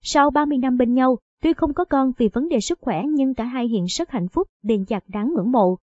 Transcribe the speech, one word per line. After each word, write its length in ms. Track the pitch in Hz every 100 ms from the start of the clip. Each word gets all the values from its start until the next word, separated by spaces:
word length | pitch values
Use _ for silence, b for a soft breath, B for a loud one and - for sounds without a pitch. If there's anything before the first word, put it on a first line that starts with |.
Sau 280 | - 294 285
ba 140 | 285
mươi 140 | 294 285
năm 180 | 262 247
bên 180 | 247
nhau, 240 | 247 262 247 _ _
tuy 100 | 311
không 220 | 330 320
có 100 | 285
con 280 | 359 277 269 247
vì 100 | 220
vấn 200 | 233 320
đề 120 | 269
sức 180 | - 349
khỏe 220 | - 160 285
nhưng 260 | 302 269
cả 100 | 254
hai 240 | 233 254 240
hiện 160 | 220 180
rất 220 | - 339
hạnh 180 | 247 180
phúc, 200 | - - _
bền 220 | 208 214
chặt 200 | 190 208 _
đáng 260 | 202 226
ngưỡng 180 | 330 190
mộ. 260 | 254 185 185